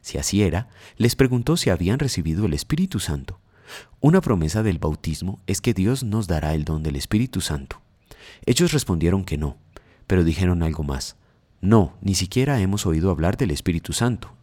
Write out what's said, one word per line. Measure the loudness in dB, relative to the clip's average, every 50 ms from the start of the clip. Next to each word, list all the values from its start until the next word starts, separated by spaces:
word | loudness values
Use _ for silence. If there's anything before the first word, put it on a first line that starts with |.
si | -12 -8 -6 -6
así | -4 0 2 2
era, | 2 2 2 -2 -4 -6 -12 -20 -20 -14 -4
les | 0 0 0 2
preguntó | 2 2 2 2 0 0 0 -2
si | 0 2 0
habían | 0 2 2 0 0 0
recibido | -2 -2 -2 -2 -2 -2 0 0 0
el | 0 -2
Espíritu | -2 -2 -2 -2 -2 -2 -2 -2 -4
Santo. | -4 -4 -6 -6 -6 -10 -14 -16 _ _ _ _ _ -20 -20 -20 -20 -20 -6 2
Una | 4 4 4 4
promesa | 4 2 0 0 0 0 0 0
del | 0 0 0 0
bautismo | -2 -2 -2 -4 -4 -6 -6 -4 -6 -6 -8 -8 -6
es | -6 -6 -2
que | 0 0
Dios | 0 2 2 0 0 -2 -2
nos | -2 -2 -2 -2
dará | -2 -2 0 0 0 0
el | 0 -2
don | -2 -2 -2
del | -2 -4 -4
Espíritu | -4 -4 -2 0 0 0 0 -2 -4
Santo. | -4 -4 -6 -6 -8 -10 -16 -18 _ _ _ _ _ _ -20 -20 -20 -20 -20 -4 -2
Ellos | 0 2 2 2 2
respondieron | 2 0 0 0 0 0 2 2 2 0 -2
que | -4 -4 -4
no, | -4 -4 -6 -10 _ _ _ -20 -20 _ _ _ -4
pero | 0 2 4
dijeron | 4 4 2 2 2 2 2 2
algo | 0 0 -2 -4
más. | -4 -4 -4 -6 -6 -10 -14 _ _ _ _ _ _ _ _ _
"No, | 2 4 6 6 6 4 -2 -4
ni | -2 -2 0
siquiera | 0 -2 -2 0 0 2 2 2 2
hemos | 2 0 0 0 0
oído | 0 2 2 2 2
hablar | 2 2 2 0 0 0
del | 0 -2
Espíritu | -2 -2 -2 -2 -2 -2 -2 -4 -2
Santo". | 0 0 0 0 -2 -6 -14 -20 -12